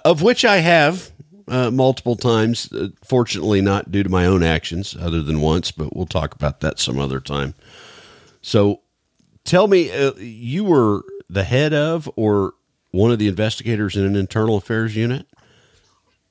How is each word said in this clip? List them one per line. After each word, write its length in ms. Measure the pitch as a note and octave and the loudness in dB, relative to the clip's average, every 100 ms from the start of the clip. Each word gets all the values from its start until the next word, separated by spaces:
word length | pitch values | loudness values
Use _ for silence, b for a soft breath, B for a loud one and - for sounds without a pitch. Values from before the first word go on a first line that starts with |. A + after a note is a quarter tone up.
| D3+ | 2
of 160 | E3 | 2
which 240 | F#3+ B3 B3 | 2 2 2
I 120 | G3 | 2
have, 540 | E3 E3+ D3 F#3 - - - G3+ - | 4 4 4 0 -8 -20 -20 -20 -6
uh, 200 | B2+ B2 | -2 0
multiple 460 | C3 C3 C3 - A#2 | 2 2 2 -2 -2
times, 560 | B2 A2+ A2+ A#2 - | 0 2 2 -2 -6
uh, 160 | - G2 - | -8 -8 -10
fortunately 560 | - B2+ A#2 G2+ E2+ G2+ | -2 0 0 -2 0 2
not 320 | G2 G2 - | 2 0 -2
due 120 | G2 | -2
to 60 | G2 | 0
my 160 | F#2 F2+ | 2 4
own 160 | F#2+ | 4
actions 540 | E2 D#2 - E2+ G2+ - | 2 0 -4 -8 -8 -8
other 240 | E2+ E2 | -4 -4
than 200 | D2 D#2 | -2 0
once, 300 | D#2 E2 - | 0 0 -2
but 240 | - D2+ - | -8 -8 -8
we'll 100 | F2+ | -6
talk 280 | E2 D#2 | -4 -6
about 280 | - D2 - | -4 -6 -4
that 180 | D#2 - | -6 -4
some 180 | - C2 | -6 -4
other 220 | C#2 C2+ | -4 -6
time. 360 | C2+ C#2+ C#2 - B B B B B B B B | -8 -6 -6 -10 B B B B B B B B
So 380 | - A2+ G2+ G2+ _ _ _ _ _ _ | -4 0 0 0 _ _ _ _ _ _
tell 240 | - F3 G3+ | -2 2 4
me, 240 | F#3+ D3 | 4 2
uh, 220 | G2 C#3 - | 0 -2 -2
you 460 | A2+ A2 A#2+ D#3 | -10 -12 -6 -4
were 400 | G#3 D3 A2 G2+ - - - | 2 4 4 2 -2 -16 -6
the 140 | F#2 | -4
head 300 | F#2 B2+ D3+ | 0 0 2
of 360 | D3 D3+ E3 D3 - | 0 0 -4 -6 -2
or 380 | G#2+ G2+ F#2+ - _ _ _ | 0 2 0 -6 _ _ _
one 220 | F2 A2+ | 2 2
of 80 | A#2 | 4
the 80 | G#2+ | 0
investigators 720 | F2+ G#2+ - A#2 A2 G#2 F#2+ | 0 -2 -4 -4 -2 -2 0
in 80 | G2 | 0
an 100 | G2+ | 0
internal 400 | F#2+ A2 A2 G#2+ | -2 0 0 0
affairs 400 | - A2+ A2+ G#2+ | -2 -2 -2 -2
unit? 320 | A#2 C3 - b b b b b b b b _ _ | -2 -4 -8 b b b b b b b b _ _